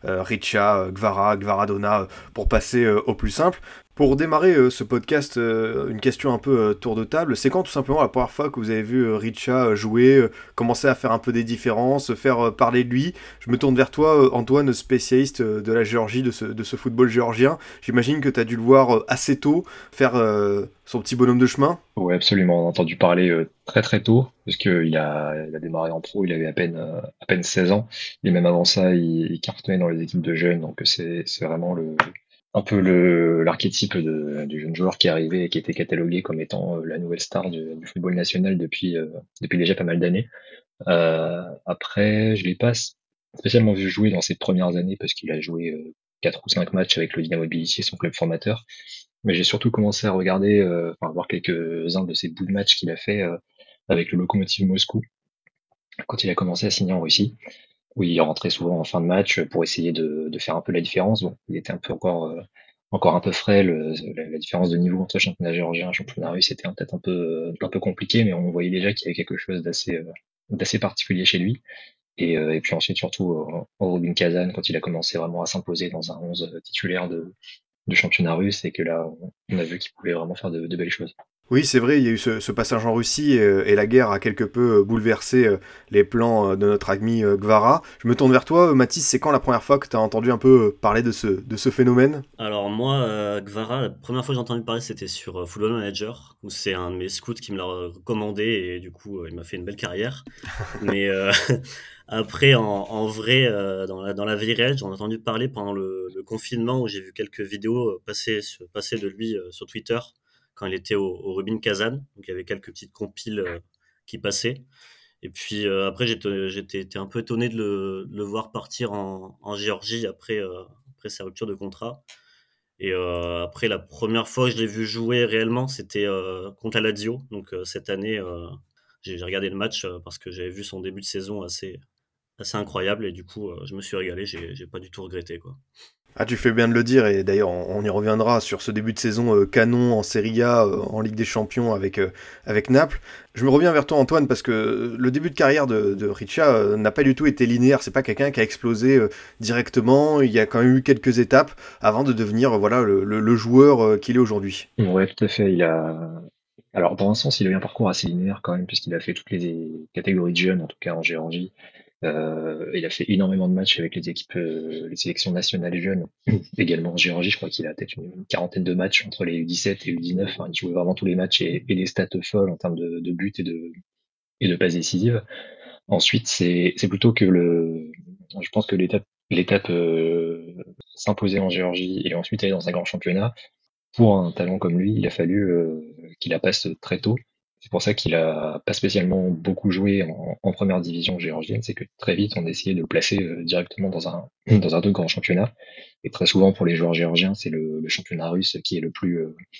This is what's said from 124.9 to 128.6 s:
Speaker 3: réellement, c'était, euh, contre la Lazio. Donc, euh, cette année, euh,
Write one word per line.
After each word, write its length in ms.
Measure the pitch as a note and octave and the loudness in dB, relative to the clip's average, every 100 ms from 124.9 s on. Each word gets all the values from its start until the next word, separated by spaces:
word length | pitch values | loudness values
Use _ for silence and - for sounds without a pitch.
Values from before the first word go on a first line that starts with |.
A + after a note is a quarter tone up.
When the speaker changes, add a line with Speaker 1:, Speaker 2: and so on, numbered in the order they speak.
| A2+ A2+ A#2+ A#2 | -6 -2 0 0
Speaker 3:
réellement, 420 | A2 A2+ A#2+ C3+ | 0 -2 -2 -4
c'était, 380 | C3+ G2 G#2 G2+ | -8 -10 -4 -4
euh, 440 | F#2+ F#2 F#2 F#2+ G2 | -4 -6 -10 -12 -10
contre 200 | A2+ A2 | -6 -2
la 80 | A2 | -2
Lazio. 320 | G2+ G#2+ B2+ C3+ | -2 -6 -8 -10
Donc, 220 | G#2 F#2+ | -16 -12
euh, 120 | F#2 | -12
cette 260 | F2+ G2+ - | -10 -12 -8
année, 260 | G2 G#2 A2 | -6 -4 -6
euh, 300 | F2+ F2 F2 F2+ | -6 -10 -12 -16